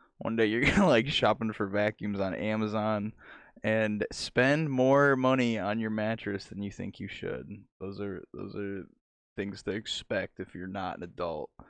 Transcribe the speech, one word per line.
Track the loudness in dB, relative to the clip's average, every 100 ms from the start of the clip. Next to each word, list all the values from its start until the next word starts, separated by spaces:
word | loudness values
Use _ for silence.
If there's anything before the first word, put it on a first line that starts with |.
| _ -6
One | -2
day | 2 4
you're | 4
<laughs> | 2
gonna | 4 6
like | 6 4
shopping | 2 4 2 -2
for | -2 -2
vacuums | 2 0 0 -4 -2
on | -2
Amazon, | -2 -2 -2 -2 0 0 -2 -4 -8 -20 -20 -20 -6
and | 0 2 0 0 -2
spend | -2 -2 2 4 4 2
more | 2 6 6 6
money | 4 4 4 2 0
on | 0 -2
your | -2
mattress | 0 -2 -2 -4 -6 -8
than | -8
you | -8
think | -6 -10 -10
you | -12
should. | -8 -8 -8 -10 -16 -18 _
Those | -10 -8
are, | -8 -8 -12
those | -12 -10 -8
are | -8 -8 -12 _ _ _ _ -8
things | -8 -6
to | -6
expect | -6 -6 -10 -4 -4 -4 -10
if | -12 -10
you're | -8
not | -6 -6 -8
an |
adult. | -12 -6 -6 -6 -10 -14